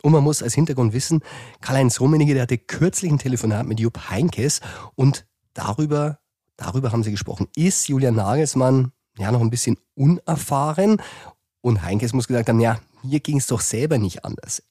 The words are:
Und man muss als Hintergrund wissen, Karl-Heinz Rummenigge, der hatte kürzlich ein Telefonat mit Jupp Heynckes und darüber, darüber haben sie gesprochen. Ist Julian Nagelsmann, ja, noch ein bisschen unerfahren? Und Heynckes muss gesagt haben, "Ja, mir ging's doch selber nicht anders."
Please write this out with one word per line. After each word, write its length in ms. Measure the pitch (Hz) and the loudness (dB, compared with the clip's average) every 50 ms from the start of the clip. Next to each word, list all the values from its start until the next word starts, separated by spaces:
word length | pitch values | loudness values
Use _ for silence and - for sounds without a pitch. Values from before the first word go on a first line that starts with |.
Und 120 | - 147 | 2 4
man 100 | 160 151 | 6 6
muss 220 | 139 131 - - 110 | 6 4 2 0 -2
als 100 | 117 - | -2 0
Hintergrund 380 | - 160 160 139 127 120 110 | 2 2 2 2 0 0 0
wissen, 300 | 104 127 - - 165 156 - - - - - - - - | 0 0 -2 0 0 0 0 -4 -14 -18 -18 -20 -20 -12
Karl-Heinz 400 | - - 131 135 135 123 - - | -6 -2 0 2 2 2 2 2
Rummenigge, 340 | 127 139 156 156 147 147 143 | 2 4 4 4 4 4 2
der 100 | 135 123 | 2 0
hatte 120 | 120 131 | 0 -2
kürzlich 540 | 113 _ - - - 151 185 - - - 175 | -4 _ -6 -2 0 0 0 0 0 -2 0
ein 80 | 147 135 | 0 0
Telefonat 480 | - 131 127 120 - 113 107 101 - | 0 -2 -2 -2 0 0 -2 -2 -2
mit 140 | 67 107 110 | -4 -2 -2
Jupp 280 | 113 117 - - - - | -2 -2 -4 -6 -10 -6
Heynckes 520 | 90 98 151 175 - - 117 151 - - - - - - - - - | -2 0 0 0 0 -2 -2 -2 -2 -4 -8 -12 -16 -16 -18 -10 -2
und 320 | - 131 139 131 - - _ _ _ _ _ - | 2 2 2 2 0 -4 _ _ _ _ _ -12
darüber, 640 | - - - - - 156 151 147 147 147 151 147 - _ _ _ _ _ _ _ | -8 -6 -6 -4 -2 -2 0 0 0 -2 -2 -6 -8 _ _ _ _ _ _ _
darüber 360 | - - - 101 131 135 120 | -14 -8 -6 -4 -2 -2 -2
haben 100 | 107 117 | 0 -2
sie 80 | 110 107 | -2 -2
gesprochen. 380 | 104 95 - - - - - - - | -4 -6 -6 -6 -6 -6 -8 -6 -2
Ist 320 | - 160 190 190 - - - | 0 0 0 0 0 -2 -2
Julian 260 | 143 131 135 127 113 | 0 0 2 2 2
Nagelsmann, 800 | 110 98 98 117 147 156 - - 135 127 127 131 135 127 127 - _ _ _ _ - | 2 0 0 0 0 0 0 0 2 2 4 4 4 2 0 -4 _ _ _ _ -6
ja, 140 | 98 101 | -2 0
noch 80 | 113 120 | 0 2
ein 100 | 117 113 | 0 0
bisschen 260 | 120 120 - 120 117 - _ _ _ | 0 -2 -2 -2 -2 -4 _ _ _
unerfahren? 1040 | - 135 147 175 175 - - 160 139 - - 151 139 139 151 151 160 196 214 214 202 - - - - - - - _ _ _ _ _ | 0 2 2 2 2 0 -4 -4 -4 -4 -2 -2 -2 -2 -2 0 2 2 4 2 2 0 -6 -18 -20 -20 -20 -20 _ _ _ _ _
Und 220 | - 123 113 101 82 | -2 0 0 0 0
Heynckes 280 | 87 98 107 123 113 | -2 -2 -2 -2 0
muss 160 | 110 131 113 - | -2 -2 -2 0
gesagt 200 | 123 120 113 123 | 0 0 2 2
haben, 120 | 117 113 | 2 4
"Ja, 180 | 117 117 113 113 - _ _ _ | 4 2 0 -2 -6 _ _ _
mir 160 | - 131 143 151 | -6 -4 -4 -2
ging's 300 | - - 151 139 131 - | -2 0 -2 -2 0 -2
doch 120 | 131 110 | -2 -2
selber 380 | - - - 110 135 156 160 120 | -2 -4 -2 -2 -2 0 0 0
nicht 260 | 104 92 - - - | 0 -2 -4 -8 -10
anders." 380 | 98 98 - - - - - _ _ | -12 -12 -12 -10 -10 -12 -12 _ _